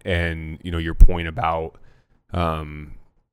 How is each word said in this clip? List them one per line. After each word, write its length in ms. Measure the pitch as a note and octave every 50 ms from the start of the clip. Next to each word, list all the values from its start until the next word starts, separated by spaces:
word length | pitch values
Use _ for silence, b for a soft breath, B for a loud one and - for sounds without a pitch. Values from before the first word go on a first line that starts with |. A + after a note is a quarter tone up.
| -
and, 540 | G2 F2+ E2+ F2 E2+ D#2+ D#2+ D#2+ D#2 D#2+ -
you 80 | - F#2
know, 80 | E2+ E2
your 160 | D#2+ E2 E2
point 340 | - - - F2+ E2+ E2+ E2
about, 500 | D#2 D#2 D#2+ E2 E2 D#2+ D#2+ - - b b b b b b b b b b _
um, 600 | - F2 E2+ E2 D#2+ D#2 D#2 D2+ D2+ D2+ D2+ D2 - - - _ _ _ _ _